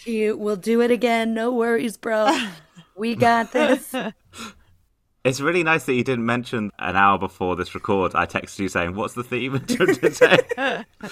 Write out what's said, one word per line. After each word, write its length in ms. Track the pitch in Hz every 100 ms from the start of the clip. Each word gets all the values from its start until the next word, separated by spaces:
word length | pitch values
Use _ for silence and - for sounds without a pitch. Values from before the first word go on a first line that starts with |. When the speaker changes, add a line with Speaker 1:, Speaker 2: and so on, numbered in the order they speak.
Speaker 1:
to 80 | -
you. 240 | 220 214 -
We'll 220 | 208 208
do 240 | 190 233
it 100 | 240
again. 420 | 240 240 233 226
No 200 | 226 233
worries, 420 | 254 233 233 240 196
bro. 420 | 233 220 220 302 220 160 _ - - -
We 180 | 226 226
got 380 | 233 233 226
this." 420 | 262 294 269 - 262
Speaker 2:
<laughs> 60 | 196 - _ - 220 - _ _ _ _ _ _
Speaker 3:
It's 160 | 127 131
really 220 | 143 175
nice 220 | 160 160
that 100 | -
you 100 | 127
didn't 220 | 120 127 117
mention 460 | 123 120 123 104 -
an 160 | 85 92
hour 240 | 98 98
before 360 | 92 - 92 87
this 200 | 87 95
record, 400 | - 98 90 85
I 100 | 87
texted 320 | 95 - -
you 120 | 95
saying, 260 | 95 87 95
"What's 180 | 104
the 100 | -
theme 300 | 120 123 127
of 140 | 131 -
today?" 720 | 240 - - - 147 - 185 - -
Speaker 2:
<laughs> 260 | 269 - 226 _ -